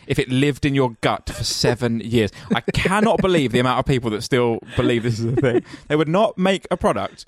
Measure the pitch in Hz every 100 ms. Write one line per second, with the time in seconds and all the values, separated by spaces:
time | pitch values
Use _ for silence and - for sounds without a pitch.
0 | - - 135 127 143 131 151 139 131 110
1 | 131 110 - - 117 - 131 123 123 117
2 | 107 117 104 - - 117 - - - 196
3 | 220 170 190 175 131 120 127 127 135 131
4 | 117 104 113 127 120 113 - - 123 120
5 | 117 107 113 127 131 117 - - - 151
6 | 156 175 220 - 185 190 - 185 208 120
7 | 95 -